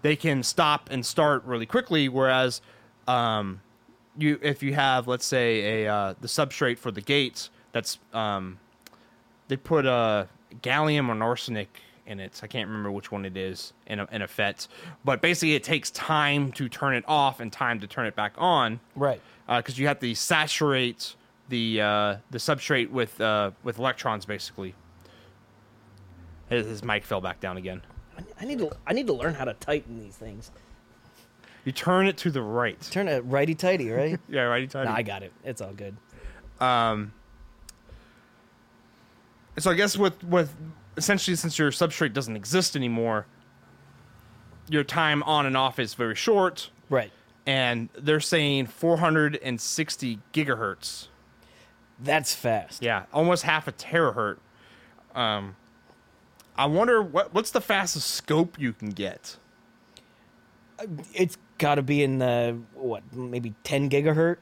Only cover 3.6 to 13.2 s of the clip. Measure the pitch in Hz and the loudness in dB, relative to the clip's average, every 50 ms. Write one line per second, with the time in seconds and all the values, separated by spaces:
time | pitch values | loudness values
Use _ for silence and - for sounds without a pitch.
3.6 | _ _ _ _ _ _ - _ _ _ _ - 151 151 147 143 - 147 143 - | _ _ _ _ _ _ -20 _ _ _ _ 0 2 2 2 2 0 -2 -2 0
4.6 | 139 139 139 147 139 135 131 127 120 123 123 123 - - 135 127 123 117 113 110 | -2 -2 2 2 4 4 4 2 2 -2 -4 -2 -2 0 0 2 2 4 2 2
5.6 | 101 104 110 110 107 107 104 104 101 98 92 - - 120 - - 151 139 - - | 0 0 0 0 0 0 0 0 0 -2 -4 -8 -8 -6 0 0 0 -2 0 -2
6.6 | 143 127 120 - - 123 101 104 101 - 143 143 139 123 - - - - _ - | 0 0 0 -2 -6 -8 -8 -8 -2 0 0 2 0 0 -4 -10 -14 -14 _ -20
7.6 | _ _ - 117 107 - - - _ _ - 113 110 104 101 98 92 92 92 95 | _ _ -6 -6 -4 -4 -8 -8 _ _ -6 -4 -2 -2 -2 -4 -6 -8 -12 -14
8.6 | _ _ _ _ _ - - _ _ _ _ _ _ _ _ _ _ - 135 135 | _ _ _ _ _ -20 -20 _ _ _ _ _ _ _ _ _ _ -6 -6 -6
9.6 | _ - 165 156 139 131 127 120 117 113 107 104 95 92 - - _ _ - 123 | _ 0 2 2 4 4 4 4 4 2 2 0 -2 -4 -10 -20 _ _ -20 -10
10.6 | - 123 131 147 156 156 151 147 139 120 113 107 110 117 123 120 - - 117 107 | -2 0 2 2 4 4 2 2 2 0 0 0 0 0 0 -2 -4 -6 -6 -6
11.6 | 98 - _ - - - _ _ _ - 107 98 95 95 - - - 107 - 127 | -6 -8 _ -20 -20 -20 _ _ _ -14 -12 -12 -12 -14 -14 -16 -16 -8 -6 -6
12.6 | 107 92 110 107 104 101 98 101 98 - - 101 | -6 -6 -6 -6 -6 -6 -6 -8 -8 -8 -8 -8